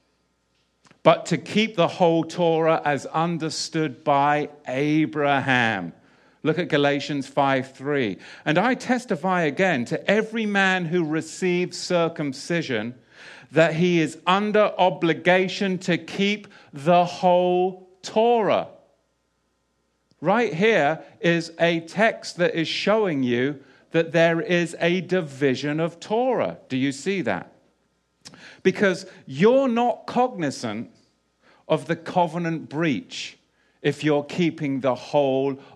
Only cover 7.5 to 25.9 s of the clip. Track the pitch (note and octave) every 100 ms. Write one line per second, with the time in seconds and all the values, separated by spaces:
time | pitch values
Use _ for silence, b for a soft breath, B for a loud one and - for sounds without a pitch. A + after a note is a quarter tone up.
7.5 | C3+ B2+ - C3+ C#3+ A2 F2+ B B D3+
8.5 | D#3 A#3 B3 - B3 A#3+ G3 F#3+ F3+ D#3+
9.5 | C3 F#3+ C#3 A#2 D#3+ - G#3 A3 A3+ G#3
10.5 | G3 F#3+ F#3 E3 F3 D#3 D#3+ D#3 - F#3
11.5 | F3 F3 - - F3 E3 E3 D3 C3 -
12.5 | E3+ B2 A2+ A2+ - B B B B B
13.5 | - E3 D#3 F3+ E3+ D3+ - - F#3+ G#3
14.5 | G#3 G#3 - F#3 E3 E3+ D#3 E3+ F#3 F#3
15.5 | - G3 F3+ - E3 E3 - G3+ G#3 -
16.5 | B B C#3+ D3 F3 F3 - F#3 F3+ F3+
17.5 | F3+ F#3 F#3 - _ - A3 A#3 A#3 F3+
18.5 | G#2 D#2+ - _ _ _ _ _ _ _
19.5 | _ _ _ _ _ _ - D#3 A3 A#3+
20.5 | E3 A3 G3+ C#3+ D#3 B B E3+ E3+ E3
21.5 | - E3+ E3 - F3+ A3 - - - E3+
22.5 | E3 D#3 - G3 A3 G3+ C#3+ B2+ A#2+ C3+
23.5 | C#3+ B B B E3 E3 E3 E3 E3 -
24.5 | F3 E3 - E3+ F#3 D3 F#3 D3+ C3 C#3
25.5 | B2 D3 D3+ E3